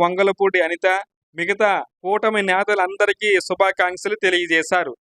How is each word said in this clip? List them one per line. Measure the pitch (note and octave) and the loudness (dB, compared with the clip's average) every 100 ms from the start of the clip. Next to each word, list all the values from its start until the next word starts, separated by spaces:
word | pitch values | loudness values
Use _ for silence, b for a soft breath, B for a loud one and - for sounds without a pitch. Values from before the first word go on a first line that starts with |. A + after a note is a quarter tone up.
వంగలపూడి | F3 F3+ G3 F#3+ G3 F#3+ E3 | 0 0 0 2 0 2 0
అనిత, | E3+ F#3 F#3+ G3+ _ _ D#3 | 0 0 0 -4 _ _ -8
మిగతా | F3 G3+ G#3 F3 B2+ _ | -4 0 0 0 -4 _
కూటమి | F#3 G#3 A3 G#3+ G3 | -4 -2 0 0 0
నేతలందరికీ | F#3 G#3 G#3 F#3 G3 G#3 G3 G#3+ F#3 - | 0 0 0 0 0 -2 0 0 0 0
శుభాకాంక్షలు | F#3 F#3+ F#3+ F3+ F3+ G3+ G#3+ F#3+ | 0 0 0 -2 -2 -6 -2 0
తెలియజేశారు. | F3+ E3+ E3 D#3 F3+ D#3 A#2 | 0 0 0 2 0 -2 -8